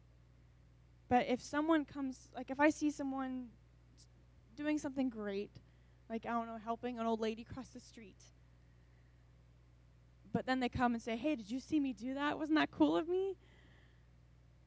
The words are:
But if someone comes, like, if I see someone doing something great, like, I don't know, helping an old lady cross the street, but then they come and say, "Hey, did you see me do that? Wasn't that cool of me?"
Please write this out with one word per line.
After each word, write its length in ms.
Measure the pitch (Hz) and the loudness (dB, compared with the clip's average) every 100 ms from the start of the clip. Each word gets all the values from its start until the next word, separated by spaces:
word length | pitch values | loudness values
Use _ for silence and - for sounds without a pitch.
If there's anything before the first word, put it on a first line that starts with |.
| - - - - - - - - - - - | -20 -20 -20 -20 -20 -20 -20 -20 -20 -20 2
But 180 | 247 - | 2 4
if 140 | 240 | 0
someone 420 | - 285 311 320 | -2 -2 4 4
comes, 460 | 285 285 269 254 - | 2 -4 -6 -6 -12
like, 160 | - 254 | -12 -8
if 80 | 262 | 2
I 120 | 294 | 4
see 200 | 302 302 | 4 0
someone 580 | 294 277 262 262 254 240 - - - - - - - - - - 226 | -2 -4 -4 -6 -6 -10 -16 -20 -20 -20 -20 -20 -20 -20 -20 -20 -6
doing 220 | 294 302 | 0 0
something 320 | 294 269 262 | 0 -2 -2
great, 400 | 220 208 196 208 - - - - - - | -2 -4 -4 -4 -10 -20 -20 -20 -20 -8
like, 160 | 226 | -6
I 60 | 214 | -2
don't 160 | 233 226 | 0 -2
know, 100 | 226 | -4
helping 420 | 220 233 240 240 | -4 -2 -2 0
an 60 | |
old 160 | 226 226 | 2 2
lady 240 | 220 226 | 0 -4
cross 240 | 240 - 240 | -8 -12 -12
the 120 | 247 | -16
street, 360 | - - 208 - - - - - - - - - - - - - - - - - - - - - - | -18 -18 -20 -20 -20 -20 -20 -20 -20 -20 -20 -20 -20 -20 -20 -20 -20 -20 -20 -20 -20 -20 -20 -20 -4
but 140 | 220 - | -4 0
then 140 | 262 | 0
they 100 | 247 | 0
come 240 | - 247 | 2 2
and 80 | 233 | 2
say, 160 | 226 226 | -2 -2
"Hey, 180 | 277 294 | 0 0
did 140 | 196 | -2
you 100 | 262 | -8
see 180 | - 311 | 0 0
me 120 | 277 | 0
do 220 | - 247 | -2 -6
that? 240 | 269 285 - | -2 0 0
Wasn't 180 | 302 311 | 2 4
that 140 | 294 | 4
cool 260 | - 294 330 | 4 4 4
of 140 | 330 | 2
me?" 260 | 359 381 370 - - - - - - - - - - - - | 0 0 -4 -12 -20 -20 -20 -20 -20 -20 -20 -20 -20 -20 -20